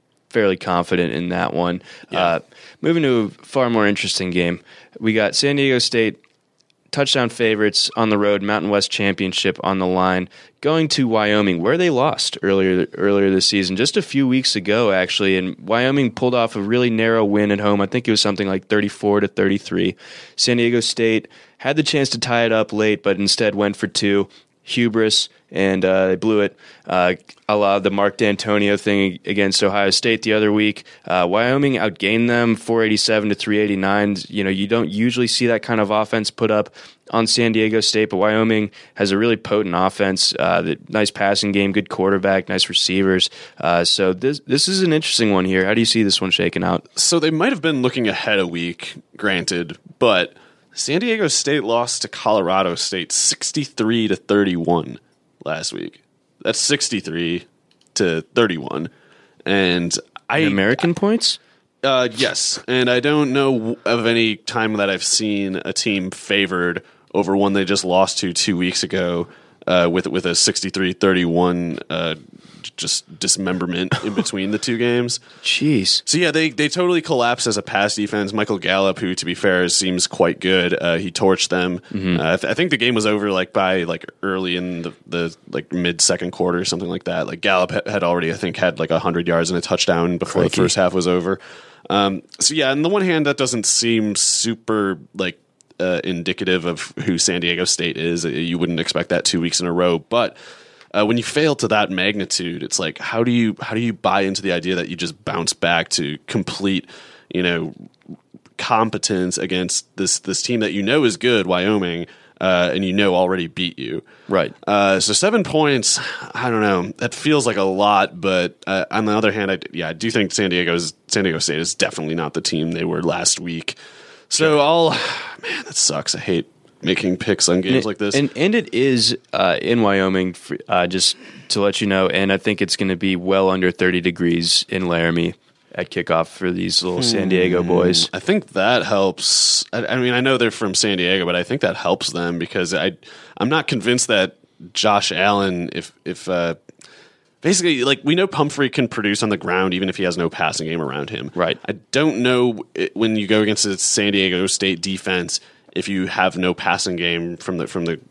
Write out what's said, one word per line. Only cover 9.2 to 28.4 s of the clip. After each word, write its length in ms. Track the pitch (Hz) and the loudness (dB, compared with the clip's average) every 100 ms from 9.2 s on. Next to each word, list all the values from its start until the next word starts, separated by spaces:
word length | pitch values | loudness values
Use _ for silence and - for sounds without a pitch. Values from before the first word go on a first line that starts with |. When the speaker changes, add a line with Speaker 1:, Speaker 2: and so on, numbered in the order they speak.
| 95 - 98 - | -2 -2 -2 -2
Speaker 1:
on 160 | - 95 | -2 0
the 80 | 92 | 0
line, 420 | 92 92 92 90 - - - | 2 2 0 -2 -12 -20 -4
going 260 | 143 160 156 | 0 0 0
to 200 | - 123 | 0 2
Wyoming, 520 | 110 104 107 101 87 | 2 2 2 2 2
where 160 | 92 165 | 0 2
they 140 | 180 | 2
lost 480 | 127 147 - - - | 2 0 0 -4 -2
earlier, 420 | 95 98 95 92 80 | 0 2 4 2 0
earlier 380 | - 101 101 98 | 0 2 4 4
this 160 | 95 - | 2 2
season, 280 | 101 92 95 | 0 0 0
just 220 | 135 214 | 0 0
a 40 | |
few 260 | - 139 135 | 0 0 2
weeks 280 | 131 127 107 | 2 0 -2
ago, 360 | 92 110 113 | 0 2 4
actually. 460 | 95 90 - 98 92 | 2 0 0 2 2
And 220 | 92 - | 0 -6
Wyoming 520 | - 113 127 143 123 | -2 0 2 2 0
pulled 240 | - 123 123 | 0 0 2
off 200 | 113 110 | 0 -2
a 60 | |
really 300 | 101 123 123 | 0 2 2
narrow 340 | 113 113 113 104 | 2 2 2 2
win 260 | 104 104 | 2 2
at 80 | 101 | 2
home. 220 | 104 101 | 2 2
I 60 | 98 | 0
think 200 | 123 120 | -2 0
it 40 | |
was 100 | 107 | 0
something 260 | 104 101 98 | 0 0 -2
like 200 | 95 - | -2 0
thirty-four 540 | 104 101 - 104 101 | 0 0 -2 2 2
to 60 | 101 | 0
thirty-three. 680 | - 98 101 - 90 95 - - - - - | 0 0 0 -2 -2 -2 -4 -16 -20 -12 -4
San 220 | - 120 | 0 2
Diego 220 | 117 120 | 2 2
State 480 | 113 - 113 110 - - - - | 0 0 2 0 -2 -20 -20 -8
had 180 | 131 151 | -4 0
the 80 | |
chance 260 | 147 151 135 | 0 0 0
to 100 | 120 | -2
tie 260 | 123 117 113 | -2 0 2
it 60 | |
up 200 | 110 107 | 2 0
late, 320 | 107 107 104 | 0 2 2
but 140 | 101 95 | 0 0
instead 380 | 98 - 110 101 | 0 2 0 2
went 200 | 101 101 | 0 0
for 120 | 101 | -4
two, 420 | - 104 101 98 - _ _ | -2 0 2 0 -8 _ _
hubris, 640 | - - 117 113 107 110 - _ - | -6 0 0 2 2 0 -2 _ -10
and, 320 | - 98 95 92 | -2 0 2 2
uh, 220 | 95 95 | 2 2
they 80 | 90 | 2
blew 240 | 107 107 | 2 2
it, 160 | 101 - - - - | 0 -4 -20 -16 -2
uh, 260 | 92 90 90 - - - | 2 2 0 -8 -12 -2
a 60 | 104 | 2
la 220 | 101 98 | 2 2
the 120 | 95 | 2
Mark 260 | 101 101 - | 2 0 2
D'Antonio 600 | 110 104 | 0 0